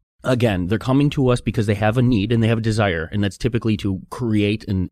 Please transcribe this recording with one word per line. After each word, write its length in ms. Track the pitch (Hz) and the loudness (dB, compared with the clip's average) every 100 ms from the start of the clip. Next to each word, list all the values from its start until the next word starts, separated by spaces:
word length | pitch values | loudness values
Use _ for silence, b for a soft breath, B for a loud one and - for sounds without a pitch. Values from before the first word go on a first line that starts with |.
| _ _ | _ _
again, 420 | - 127 117 92 87 | -2 0 2 0 -2
they're 100 | 107 | -2
coming 280 | - 135 143 | 0 2 2
to 180 | 147 127 | 2 0
us 120 | 123 | 0
because 260 | - 113 104 | -2 -2 0
they 80 | 98 | 0
have 200 | 107 120 | 0 2
a 40 | |
need 300 | 123 117 104 | 2 2 2
and 100 | 117 | 2
they 60 | 110 | 2
have 100 | 113 | 2
a 20 | |
desire, 480 | 113 107 104 82 80 | 0 0 0 0 -4
and 100 | 104 | -2
that's 160 | 101 - | -2 -2
typically 380 | 123 110 113 107 | -2 -2 -2 -2
to 240 | 104 92 - | -2 -4 -8
create 540 | - 120 107 104 107 - | -6 -2 0 0 -2 -2
and 240 | 95 90 | -2 -2